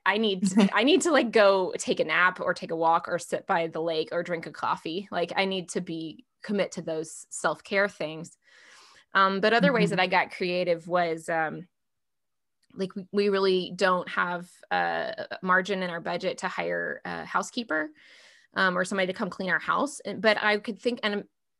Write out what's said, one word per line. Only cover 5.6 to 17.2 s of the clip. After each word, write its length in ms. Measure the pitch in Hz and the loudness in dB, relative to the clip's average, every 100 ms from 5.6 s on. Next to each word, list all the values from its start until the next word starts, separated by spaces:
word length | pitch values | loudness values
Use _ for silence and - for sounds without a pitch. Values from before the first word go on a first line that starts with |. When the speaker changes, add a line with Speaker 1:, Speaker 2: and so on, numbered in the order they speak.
| 175 | -6
Speaker 1:
to 100 | 220 | -6
be, 460 | 180 165 160 - - _ | -6 -8 -8 -14 -20 _
commit 300 | - 202 175 | -4 -2 -2
to 100 | - | -4
those 440 | 160 160 160 - - | -6 -6 -6 -12 -16
self-care 580 | - 170 156 - 196 202 | -4 -2 -2 -2 0 0
things. 480 | - 156 160 170 _ _ - - - - - _ | -2 -10 -10 -14 _ _ -20 -20 -20 -20 -20 _
Um, 260 | 196 190 196 | 2 4 4
but 120 | 214 | 4
other 180 | 233 285 | 6 4
ways 160 | 233 170 | 4 2
Speaker 2:
Mm-hmm. 40 | |
Speaker 1:
that 80 | 185 | 2
I 60 | 185 | 2
got 260 | 180 147 | 2 2
creative 560 | - 185 180 175 165 165 | -2 -2 0 0 0 0
was, 400 | 175 170 165 160 | 0 0 -2 -2
um, 400 | 165 156 156 180 _ _ _ _ _ _ _ _ _ _ | -2 -2 -6 -14 _ _ _ _ _ _ _ _ _ _
like, 200 | - 190 202 | -8 -8 -8
we, 100 | 185 | -6
we 160 | 202 202 | 0 2
really 440 | 196 196 185 175 180 | 4 4 2 0 0
don't 320 | 190 180 175 | 2 2 0
have 420 | 196 180 175 180 - - | -2 -2 -4 -10 -16 -2
a 560 | 180 170 165 - - - - | 0 0 -2 -4 -6 -10 -6
margin 400 | 185 185 185 190 | 2 2 2 -2
in 80 | 180 | -4
our 100 | 170 | -6
budget 380 | 170 175 180 - | -6 -4 -4 -4
to 100 | 180 | -6
hire 520 | - 170 175 170 - | -4 -4 -2 -4 -6
a 200 | 175 170 | -8 -10